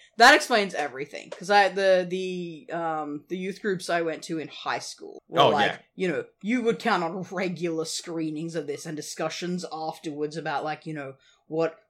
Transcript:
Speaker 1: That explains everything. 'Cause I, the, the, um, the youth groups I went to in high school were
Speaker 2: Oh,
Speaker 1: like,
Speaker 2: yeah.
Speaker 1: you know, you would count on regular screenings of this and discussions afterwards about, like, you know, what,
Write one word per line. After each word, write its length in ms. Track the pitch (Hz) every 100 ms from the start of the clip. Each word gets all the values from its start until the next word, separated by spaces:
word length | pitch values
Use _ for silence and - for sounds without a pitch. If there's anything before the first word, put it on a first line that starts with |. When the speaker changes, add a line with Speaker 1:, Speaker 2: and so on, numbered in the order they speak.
| _ -
Speaker 1:
That 180 | 226
explains 400 | 302 - 226 190
everything. 560 | - 147 131 143 - -
'Cause 180 | - 180
I, 180 | 208 190
the, 400 | 185 190 185 175
the, 600 | 185 185 180 175 156 -
um, 520 | 170 165 156 147 147 -
the 100 | 185
youth 240 | 185 180
groups 280 | 214 180 -
I 120 | 175
went 220 | 165 151
to 160 | - 160
in 80 | 147
high 320 | - 143 123
school 420 | - - - - -
were 140 | -
Speaker 2:
Oh, 80 | 135
Speaker 1:
like, 220 | - 98
Speaker 2:
yeah. 60 | 87 _ -
Speaker 1:
you 120 | 185
know, 160 | 135 - _
you 200 | 196 254
would 180 | 226 226
count 240 | 233 185
on 180 | 165 185 175
regular 520 | 208 185 160 175 160
screenings 720 | 160 - 180 165 160 151 165 160
of 100 | 143
this 200 | 135 165
and 100 | 151
discussions 680 | 147 - 160 - 180 180 -
afterwards 640 | - 160 - 165 147 151 156
about, 260 | 151 156
like, 220 | 151 151 160
you 80 |
know, 220 | 151 135 135 _ _ -
what, 280 | 160 170 -